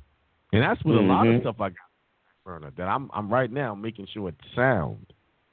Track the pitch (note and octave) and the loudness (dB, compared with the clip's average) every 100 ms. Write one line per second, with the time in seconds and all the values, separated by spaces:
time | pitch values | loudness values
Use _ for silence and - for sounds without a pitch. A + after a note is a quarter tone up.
0 | - _ _ _ - G2+ C#3+ - - - | -20 _ _ _ 0 2 2 0 2 4
1 | G2 F#2+ A2+ A#2+ B2 A2+ G2 F2+ - _ | 4 4 4 4 0 -4 -6 -8 -20 _
2 | _ _ _ _ F#2+ E2+ D2+ C#2 F2+ A#2 | _ _ _ _ -16 -14 -14 -8 -4 -4
3 | C3+ - G#2 A#2+ B2+ C3 C3 G2+ A2 A2+ | -4 -8 -2 0 0 -4 -6 -8 -10 -12
4 | G2 A2 F#2+ D#2+ - - B2+ A2+ C#2 G#1+ | -14 -10 -10 -12 -12 0 2 2 0 -6
5 | - _ _ _ _ | -16 _ _ _ _